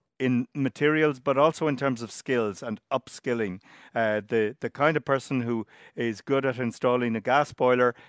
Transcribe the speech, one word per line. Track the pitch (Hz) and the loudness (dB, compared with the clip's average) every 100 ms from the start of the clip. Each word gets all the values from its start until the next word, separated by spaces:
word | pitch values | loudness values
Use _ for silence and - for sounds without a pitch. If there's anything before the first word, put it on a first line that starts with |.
| _ - | _ -4
in | 131 123 127 | 0 0 0
materials, | 147 135 - 147 156 156 131 | -2 -4 0 2 4 2 0
but | 123 135 | 0 4
also | 156 160 156 | 4 2 -2
in | 131 | 0
terms | 139 120 | -2 -2
of | 117 | -6
skills | - - 123 110 92 | -10 -2 0 0 -4
and | 123 107 - | -8 -10 -6
upskilling. | 131 - - 135 117 104 92 _ - - | -6 -6 -10 -4 -2 -2 -6 _ -20 -8
Uh, | 117 110 107 104 | -2 0 0 0
the, | 117 107 127 | 0 0 -4
the | 120 | -8
kind | - 147 151 | 0 0 2
of | |
person | 127 135 - 131 | 0 -2 -2 -4
who | 117 117 104 - - - | -2 -4 -6 -14 -16 -6
is | 117 104 | -4 -4
good | - 135 131 | -2 0 0
at | 120 | -2
installing | 120 - 127 123 120 113 | -4 -2 0 2 0 -2
a | |
gas | 113 135 143 | 2 2 2
boiler | - 127 123 123 - | 0 2 4 2 0